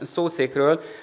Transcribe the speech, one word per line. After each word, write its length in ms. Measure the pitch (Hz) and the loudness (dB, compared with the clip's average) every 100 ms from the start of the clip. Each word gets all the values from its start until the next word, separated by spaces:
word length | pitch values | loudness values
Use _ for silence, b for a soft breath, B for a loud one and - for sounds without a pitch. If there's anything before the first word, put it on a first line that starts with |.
szószékről, 800 | 147 - 170 170 131 139 139 165 B B | -6 -2 -2 0 0 2 2 2 B B